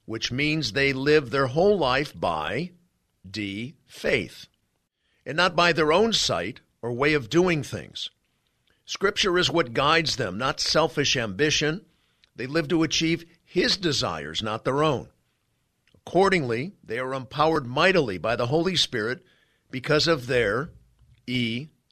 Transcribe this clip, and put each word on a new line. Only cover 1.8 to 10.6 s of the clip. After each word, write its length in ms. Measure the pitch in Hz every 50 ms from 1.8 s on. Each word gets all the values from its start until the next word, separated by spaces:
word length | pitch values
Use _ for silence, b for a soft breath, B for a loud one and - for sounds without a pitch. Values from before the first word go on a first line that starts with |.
| 151 127 123 135 104 - - 85
by 520 | 90 90 82 78 76 80 98 127 175 180 - _ _ _ _ _ _ _ _ _ - 95
D, 460 | 95 107 104 98 98 104 117 135 - _ _
faith, 640 | _ - - - 214 175 120 85 - - - - - _ _ _ _ _ _ _ _ _ _ _ _ _ _ _
and 140 | - 139 165
not 180 | 180 190 170
by 160 | 165 175 175
their 220 | 165 143 156 151 156
own 200 | 185 220 226 202
sight 480 | - - - 110 85 87 101 127 - - _ _ _
or 100 | - 117
way 220 | 120 117 139 156 151
of 160 | 147 120 98
doing 320 | 147 170 180 185 170 151
things. 480 | 127 - - 92 65 - 50 - - - - _ _ _ _ _ _ _ _ _ _ _ _ _ _
Scripture 520 | - - - 196 196 202 - 220 196 175 180
is 140 | 175 147
what 220 | 143 170 165 120 117
guides 420 | 147 139 147 160 165 165 135 -
them, 240 | - 120 95 90 104
not 200 | 127 139 151
selfish 560 | -